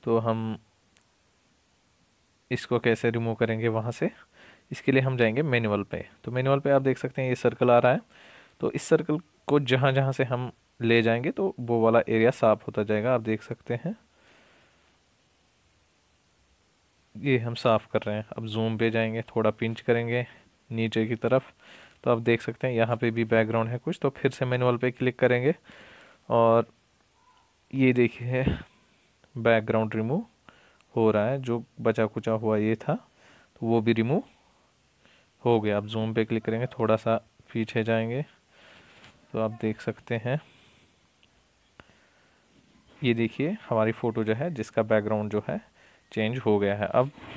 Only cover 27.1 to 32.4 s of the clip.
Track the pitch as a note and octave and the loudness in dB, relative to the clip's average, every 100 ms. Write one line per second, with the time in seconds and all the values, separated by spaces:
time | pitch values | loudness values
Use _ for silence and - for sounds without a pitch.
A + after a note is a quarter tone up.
27.1 | _ _ _ _ _ _ C3+ C3 B2 A#2+ | _ _ _ _ _ _ 2 2 4 2
28.1 | - A#2+ B2+ B2+ - - _ _ _ _ | 0 -6 -2 -2 -4 -8 _ _ _ _
29.1 | _ _ B2 A#2 A2+ A2 A2 A2 A2 A2+ | _ _ -2 2 2 2 -2 0 -2 -2
30.1 | D#3 A#3 _ - _ _ _ _ - A2 | -4 -6 _ -20 _ _ _ _ 0 2
31.1 | G#2+ G#2+ C3+ B2+ A#2 A#2 - A#2 A2 A2 | 2 0 -2 -4 -6 -6 -4 -2 0 0
32.1 | - A2+ A2 | -2 -4 -2